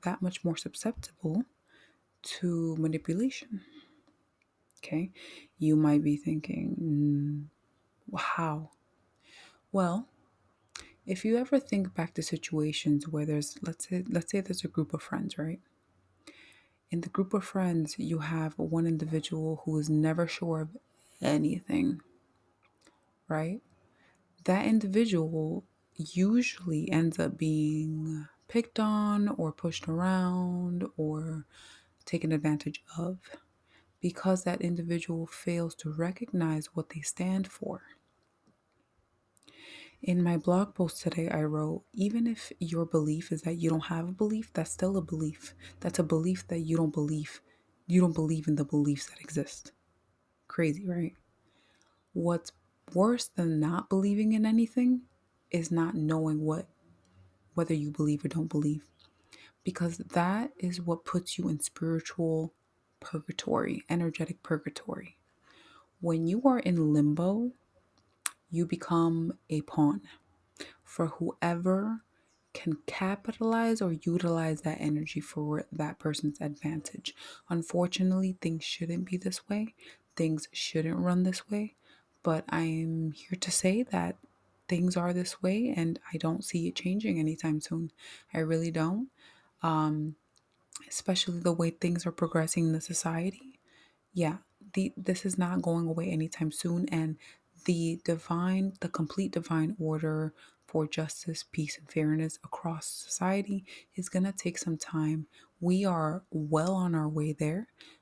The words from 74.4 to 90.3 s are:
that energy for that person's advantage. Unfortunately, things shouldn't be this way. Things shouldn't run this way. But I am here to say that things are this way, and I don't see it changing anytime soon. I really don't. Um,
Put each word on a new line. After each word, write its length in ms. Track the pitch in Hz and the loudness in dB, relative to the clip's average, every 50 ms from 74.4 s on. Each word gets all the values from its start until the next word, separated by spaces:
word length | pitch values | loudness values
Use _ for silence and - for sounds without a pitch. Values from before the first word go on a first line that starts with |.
| 165 160 156 156 - | 2 0 0 0 -2
that 180 | 156 156 - | -2 -2 0
energy 400 | - 151 147 151 156 151 - 160 | 0 0 0 0 -2 -4 -6 -6
for 460 | 147 - - 160 151 151 151 151 - - | -8 -6 -6 -4 -2 -2 -2 -2 -4 -6
that 280 | - 160 151 151 - - | -6 -4 -4 -4 -4 -4
person's 420 | - 156 151 - - 151 147 - | -2 -2 -2 0 -2 -4 -2 -2
advantage. 760 | 156 147 147 - - 151 160 156 147 - - - - - - - - - - - - - | -4 -6 -6 -4 -4 -4 -4 -4 -6 -8 -10 -12 -12 -12 -12 -14 -16 -18 -18 -16 -8 -4
Unfortunately, 880 | 175 170 165 - - 175 180 180 180 196 185 185 185 185 190 190 185 - | -4 -4 -2 0 0 0 0 0 2 2 2 2 2 2 2 0 -2 -2
things 240 | - 170 165 160 - | -2 -2 -2 -2 -4
shouldn't 400 | - - - 165 165 170 175 180 | -6 -6 -6 -4 -4 -2 -4 -4
be 120 | 185 185 | -2 -4
this 320 | 180 185 185 185 - - - | -4 -4 -4 -6 -6 -6 -4
way. 260 | 202 208 214 220 - _ - - - - _ _ - | -4 -2 -4 -4 -8 _ -20 -20 -20 -20 _ _ -2
Things 320 | - 170 160 160 151 - - - | 0 0 2 0 0 -4 -6 -8
shouldn't 460 | - - - - 165 156 160 165 180 | -8 -6 -4 -2 0 0 0 0 0
run 240 | 175 180 180 180 185 | 2 2 4 4 4
this 260 | 185 185 - - - | 2 0 -2 -4 -6
way. 240 | 208 208 214 214 - _ _ _ - - _ _ _ _ - | -4 -4 -4 -6 -8 _ _ _ -20 -20 _ _ _ _ 0
But 220 | 175 160 156 156 - | 0 0 0 0 -2
I 140 | - 165 165 | -2 0 0
am 480 | 160 160 160 160 160 160 160 160 160 | 0 0 0 -2 -2 -2 -2 -2 -2
here 260 | 147 - - - 180 180 | -4 -6 -10 -8 -8 -6
to 100 | - 180 | -4 -2
say 320 | - - - 185 190 226 254 | 0 2 2 4 2 2 0
that 340 | - 208 180 170 175 185 - - - _ _ _ _ _ _ _ - | 0 0 0 0 -2 -4 -6 -12 -20 _ _ _ _ _ _ _ -2
things 280 | 180 170 180 180 180 | 0 2 2 2 2
are 160 | 180 175 175 180 | 2 0 0 0
this 300 | 180 180 - - - - | 0 -2 -4 -4 -2 0
way, 320 | 185 190 214 240 247 - | 0 2 2 0 0 0
and 220 | 180 165 165 165 - - - - | 0 0 0 0 -4 -6 -8 -6
I 40 | 160 | -2
don't 260 | - 160 165 - - | 0 0 0 -2 -2
see 240 | - - 175 165 175 | -4 -2 -2 -2 -2
it 80 | 180 | -2
changing 420 | - - 180 185 208 220 220 190 165 | -2 -2 -2 0 0 0 0 0 2
anytime 420 | 156 156 160 - - 160 151 151 | 2 0 0 0 0 0 0 0
soon. 300 | - - 165 165 165 156 - - - - - - - _ - | -2 -4 -4 -4 -4 -6 -8 -12 -20 -20 -20 -20 -14 _ -4
I 60 | 165 | -2
really 320 | 160 156 165 160 165 170 | 0 0 0 0 0 0
don't. 380 | 160 165 156 165 185 214 262 269 _ _ - - - - _ _ _ _ | 0 0 0 0 0 -2 -4 -6 _ _ -20 -20 -20 -20 _ _ _ _
Um, 540 | - 165 160 156 156 156 151 156 151 156 151 - _ _ | 0 2 2 2 2 2 2 0 -2 -4 -6 -10 _ _